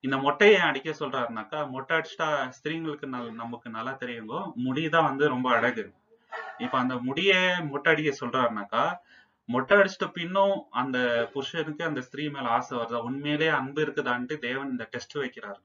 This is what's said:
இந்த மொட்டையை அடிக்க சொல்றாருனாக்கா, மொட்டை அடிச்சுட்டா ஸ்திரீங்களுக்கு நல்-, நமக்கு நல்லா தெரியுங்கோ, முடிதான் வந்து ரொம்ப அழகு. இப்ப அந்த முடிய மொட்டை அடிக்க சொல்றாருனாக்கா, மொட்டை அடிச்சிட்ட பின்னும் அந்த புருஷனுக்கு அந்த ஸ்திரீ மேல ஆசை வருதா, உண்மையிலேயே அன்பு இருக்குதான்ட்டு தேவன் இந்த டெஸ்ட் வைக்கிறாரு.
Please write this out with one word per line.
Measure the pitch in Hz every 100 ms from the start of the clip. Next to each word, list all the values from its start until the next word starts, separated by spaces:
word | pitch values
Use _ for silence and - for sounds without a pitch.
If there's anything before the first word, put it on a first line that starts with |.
இந்த | 131 135
மொட்டையை | 135 147 208 196
அடிக்க | 165 135 160
சொல்றாருனாக்கா, | 151 143 131 120 113 107 151 147
மொட்டை | 131 - 165
அடிச்சுட்டா | 156 - 156 147 127
ஸ்திரீங்களுக்கு | - 151 165 160 147 143
நல்-, | 123 117
நமக்கு | 113 120 117 120
நல்லா | 113 120 131
தெரியுங்கோ, | 123 117 107 147 190 120
முடிதான் | 127 131 160 165
வந்து | 151 135 147
ரொம்ப | 127 127
அழகு. | 117 120 113 101 _ _ _ _ - - -
இப்ப | 123 131
அந்த | 127 123
முடிய | 127 143 196 185 185 180 156
மொட்டை | 139 151
அடிக்க | 156 151 135 123
சொல்றாருனாக்கா, | 131 120 107 101 113 151 180 _ - _ _
மொட்டை | - 123 131 202
அடிச்சிட்ட | 196 - 190
பின்னும் | - 170 190 196 196 -
அந்த | 120 131 127 123 117 117
புருஷனுக்கு | 139 135 165 151 151
அந்த | 165 139
ஸ்திரீ | 127 139 151
மேல | 143 123
ஆசை | 120 123 123
வருதா, | 113
உண்மையிலேயே | 120 117 139 147 147 160
அன்பு | 147 131 139
இருக்குதான்ட்டு | 151 139 127 123 123 151
தேவன் | 120 135 139
இந்த | 127 110
டெஸ்ட் | 123 - 147
வைக்கிறாரு. | 127 120 104 98